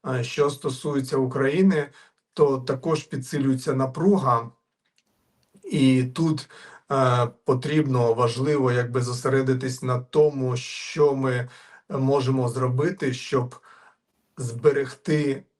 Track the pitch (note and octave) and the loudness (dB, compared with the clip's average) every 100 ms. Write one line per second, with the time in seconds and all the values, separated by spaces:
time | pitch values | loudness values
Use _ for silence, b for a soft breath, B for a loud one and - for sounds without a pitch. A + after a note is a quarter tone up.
0 | - B2+ A#2+ - C#3+ C#3+ D3 B2+ D3+ C#3 | -6 -6 -6 -2 -2 -2 -8 -6 -6 -4
1 | C3 C#3 B2+ C3 C3+ D#3+ F#3+ D#3 C#3+ b | -2 -2 -2 0 0 4 4 2 -2 b
2 | b b _ - D3 C3 B2+ C3 A#2+ A#2+ | b b _ 2 2 2 -4 -4 -2 -2
3 | - C#3 B2+ D3 C3+ C3 D#3 C3 C3 C#3 | -4 -10 -6 -2 0 0 -2 -2 -2 0
4 | F#3 G3 C3 A#2+ A#2 _ _ _ _ _ | 2 4 2 0 -2 _ _ _ _ _
5 | _ _ _ _ _ _ G4 G3 C3+ C3 | _ _ _ _ _ _ -6 2 4 4
6 | B2+ B2+ E3 D#3 - B B B _ C3+ | 0 0 0 0 -6 B B B _ 2
7 | C3 B2 A#2+ - - C3 D3 D3+ C#3 B2+ | 2 4 0 -2 -2 0 2 0 2 2
8 | A#2 A2+ A#2+ A#2 C#3 D3 B2+ A#2+ A#2+ B2 | 2 2 2 0 0 2 2 0 0 -2
9 | A#2+ B2 C3 C3+ C3 B2+ C3 B2+ B2+ B2+ | -2 -4 0 0 0 -2 -2 -6 -4 -4
10 | B2+ D#3 D3+ C#3 B2+ B2 - - - D#3+ | 0 2 4 2 -4 -4 -8 -12 -10 2
11 | D3 C3+ C3 B2 B2 B B B _ C#3 | 2 2 0 -2 -4 B B B _ -2
12 | C3 C#3 C3 C3 B2 B2+ B2+ B2+ D#3 F#3+ | 2 2 2 0 0 -2 -2 0 -2 0
13 | C3+ B2+ - C3+ B2+ - b b b b | -4 -4 -2 -2 -2 -10 b b b b
14 | _ _ _ - B2 A#2 D3 C#3 C3+ - | _ _ _ -12 -10 0 0 2 -4 -8
15 | - D3+ C#3+ C3+ - | -2 0 0 -4 -10